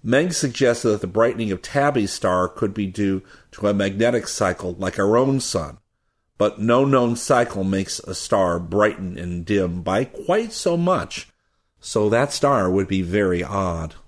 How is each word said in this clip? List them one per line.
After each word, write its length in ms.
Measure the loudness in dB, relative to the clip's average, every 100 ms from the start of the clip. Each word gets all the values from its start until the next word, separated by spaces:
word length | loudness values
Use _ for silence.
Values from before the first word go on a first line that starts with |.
Meng 300 | 2 2 2
suggested 580 | -2 -4 2 2 2 0
that 120 | 0
the 60 | 0
brightening 440 | 2 2 2 -4
of 100 | -4
Tabby's 500 | -2 0 2 2 -2
star 360 | -2 0 2 0
could 260 | -2 -4
be 140 | -2 -6
due 340 | -2 0 0 -6 -20 _
to 160 | -4 0
a 60 |
magnetic 540 | 0 0 2 2 0 -4
cycle 460 | -2 -2 -2 -8 -6
like 180 | -6 0
our 200 | 2 4
own 240 | 4 0
sun, 360 | -2 -4 -6 -14 _ _ _ _ _ _
but 240 | 0 0
no 240 | 2 4 4
known 320 | 4 2 -2
cycle 480 | 2 2 2 -2 -2
makes 340 | -2 -4 -8
a 160 | -10 -10
star 440 | -2 2 2 0
brighten 580 | -2 2 2 0 -8 -8
and 280 | -8 -8 -2
dim 360 | 0 0 -2
by 240 | -2 -2 -2
quite 480 | -6 -2 -2 -2
so 240 | -4 -2 0
much, 500 | 0 0 -2 -12 -14 _ _ _ _ _
so 260 | -4 0 2
that 240 | 2 0
star 400 | 0 2 4 2
would 160 | 2 0
be 140 | -2
very 420 | 0 2 2 0
odd. 520 | -2 -2 -2 -4 -8 -12